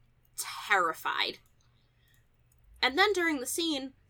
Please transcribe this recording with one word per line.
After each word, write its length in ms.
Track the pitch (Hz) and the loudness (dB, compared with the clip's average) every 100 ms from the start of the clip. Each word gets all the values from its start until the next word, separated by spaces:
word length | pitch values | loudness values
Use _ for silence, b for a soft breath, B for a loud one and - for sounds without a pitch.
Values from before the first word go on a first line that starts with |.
| _ _ _ - | _ _ _ -12
terrified. 1000 | - - - 202 165 160 143 139 - - _ _ _ _ _ _ _ _ _ _ _ _ - - | -10 -8 0 2 2 -2 -4 -2 -2 -4 _ _ _ _ _ _ _ _ _ _ _ _ -20 -2
And 160 | 254 269 | 0 4
then 160 | 415 | 4
during 260 | 370 339 294 | 4 2 0
the 60 | 254 | -2
scene, 480 | - 330 277 262 - _ | -2 0 0 -4 -12 _